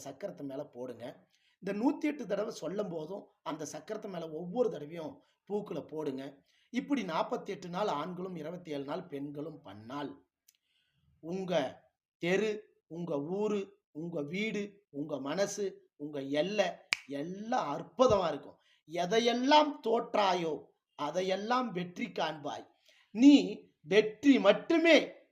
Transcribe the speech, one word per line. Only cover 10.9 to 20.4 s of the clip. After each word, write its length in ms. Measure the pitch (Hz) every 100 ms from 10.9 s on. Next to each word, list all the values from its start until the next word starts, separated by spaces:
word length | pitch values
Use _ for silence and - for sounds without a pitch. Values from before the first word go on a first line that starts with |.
| _ _ _
உங்க 640 | 160 185 185 165 127 - _ _ _ -
தெரு, 600 | 170 190 214 208 - _ -
உங்க 340 | 165 170 143
ஊரு, 580 | 147 196 214 208 196 - _
உங்க 300 | 147 170 170
வீடு, 600 | 143 185 214 202 202 - _
உங்க 300 | 143 151 143
மனசு, 720 | 135 165 196 208 196 - _ -
உங்க 240 | 147 147
எல்லை 460 | 139 147 175 208 185 - - - -
எல்லாம் 720 | 139 165 196 220 247 151 156
அற்புதமா 520 | 175 - 254 202 170
இருக்கும். 280 | 143 - - _ _ -
எதையெல்லாம் 800 | 170 175 226 240 247 254 302 302 - 220
தோற்றாயோ, 800 | 233 - 214 196 180